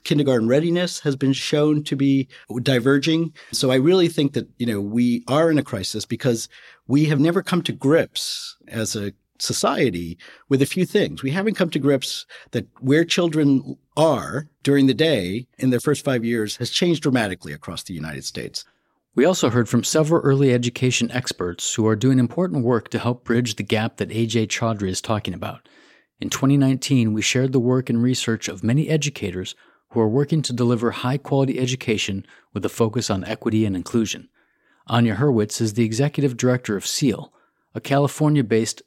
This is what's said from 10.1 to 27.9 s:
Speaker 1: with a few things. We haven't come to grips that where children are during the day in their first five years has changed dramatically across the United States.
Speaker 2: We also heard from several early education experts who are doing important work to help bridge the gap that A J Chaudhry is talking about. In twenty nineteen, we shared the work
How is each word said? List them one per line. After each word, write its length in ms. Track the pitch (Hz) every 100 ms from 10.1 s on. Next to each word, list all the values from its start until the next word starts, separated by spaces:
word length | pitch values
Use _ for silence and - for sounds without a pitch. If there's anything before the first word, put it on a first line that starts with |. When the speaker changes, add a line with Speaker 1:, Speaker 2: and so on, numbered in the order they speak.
| - - - -
Speaker 1:
with 100 | 135
a 60 | 139
few 180 | 185
things. 380 | 175 208 143 139
We 80 | 135
haven't 240 | 175 208
come 160 | - 175
to 80 | 156
grips 480 | 139 139 - - - - -
that 160 | 117 98 _
where 260 | 131 151 170
children 720 | - 170 151 143 135 - 135 _ -
are 500 | 160 123 73 117 151 _
during 260 | 139 143 135
the 40 |
day 540 | 120 160 127 90 107 123 -
in 140 | 131
their 100 | 120
first 240 | - 139
five 180 | - 127
years 340 | 117 117 104 -
has 120 | 120
changed 340 | - 180 160
dramatically 520 | 156 127 104 90 80
across 280 | 71 - 82
the 120 | -
United 320 | 82 78 69 -
States. 400 | - 60 - - _ _ _ _ -
Speaker 2:
We 80 |
also 260 | 156 185 131
heard 180 | 120 113
from 140 | 120
several 380 | - 156 151 165
early 340 | 139 135 139
education 560 | 123 120 - 127 123 117
experts 640 | 123 - - 90 87 -
who 100 | - 110
are 80 | 107
doing 240 | 131 131
important 440 | 117 - 180 151
work 260 | 117 117 -
to 80 | 107
help 240 | 120 123
bridge 320 | - 120 120 -
the 80 |
gap 320 | 104 110 113 -
that 160 | 101
A 120 | 110
J 220 | 113 113 107
Chaudhry 420 | - 117 107 98
is 120 | 92
talking 340 | - 104 -
about. 340 | 90 101 - _ _ _ _ _ -
In 100 | -
twenty 260 | - 135 143
nineteen, 560 | 135 131 - 135 113
we 80 | 107
shared 300 | - 127 131
the 80 | 131
work 320 | 120 127 127